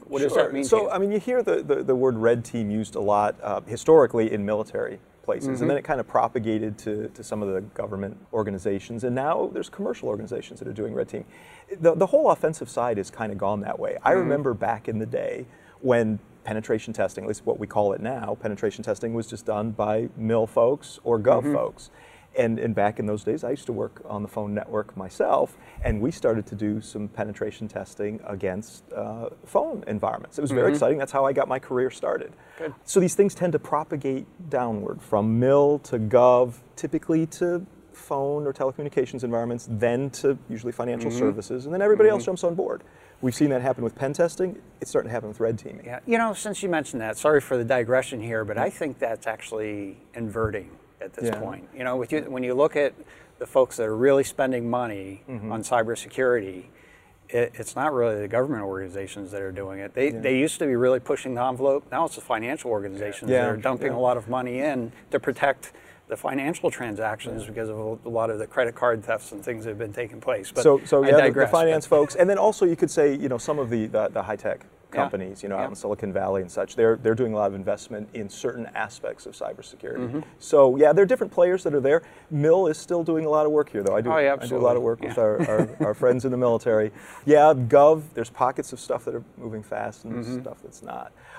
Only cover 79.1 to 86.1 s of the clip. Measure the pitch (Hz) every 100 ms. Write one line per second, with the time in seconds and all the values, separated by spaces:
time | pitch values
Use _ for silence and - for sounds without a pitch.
79.1 | 110 - - 107 110 - - - 123 123
80.1 | 139 156 - - 151 135 135 147 156 196
81.1 | 254 202 - 180 185 180 143 131 160 -
82.1 | - - 151 151 175 180 156 - 175 165
83.1 | 160 160 151 151 151 143 107 98 98 117
84.1 | 160 139 139 123 127 120 120 120 117 143
85.1 | 117 110 107 135 107 127 - 151 107 127